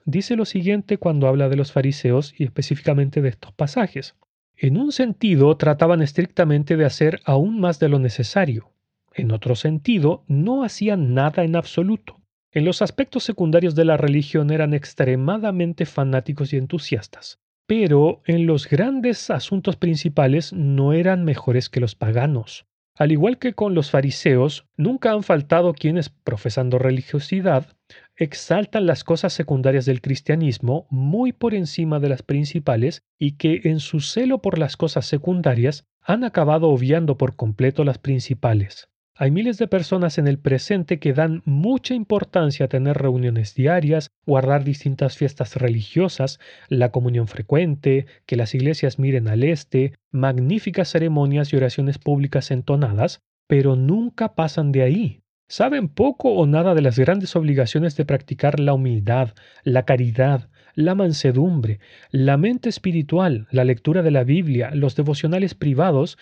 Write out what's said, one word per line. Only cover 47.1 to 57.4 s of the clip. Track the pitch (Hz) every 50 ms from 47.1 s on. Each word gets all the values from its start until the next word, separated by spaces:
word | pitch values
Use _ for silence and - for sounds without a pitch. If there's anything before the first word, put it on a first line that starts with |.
| 120 120 113
frecuente, | 107 - - 107 - 143 156 180 165 143 143 - 139 135 135 139 - - _ _
que | - 127
las | 120 113 - -
iglesias | 131 131 147 160 - 151 135 - -
miren | 135 139 135 123 113 107
al | 107 117
este, | 135 160 165 147 - - - 131 135 143 - _ _ _
magníficas | - 131 131 135 127 127 127 139 208 214 - 202 175 196 175 -
ceremonias | - 165 165 165 151 147 143 139 139 147 147 143
y | 151
oraciones | 135 131 123 - - 135 139 139
públicas | - - 147 147 143 139 139 - 135 - -
entonadas, | 139 123 - - 139 143 143 110 101 104 135 180 - - _ _ _ _ _
pero | - 147 139 135 139 131
nunca | 127 131 143 185 226 233 240 - - 226 214 -
pasan | - 160 151 - 165 151 143
de | 135 135
ahí. | 127 127 160 220 220 120 - - _ _ _ _ _ _
Saben | - - 214 262 294 277 202 151
poco | - - 247 285 254 - - 254 208
o | 180 156
nada | 143 147 160 170 190 175
de | 156
las | 139 131 113 131
grandes | 127 160 185 202 190 - -
obligaciones | 170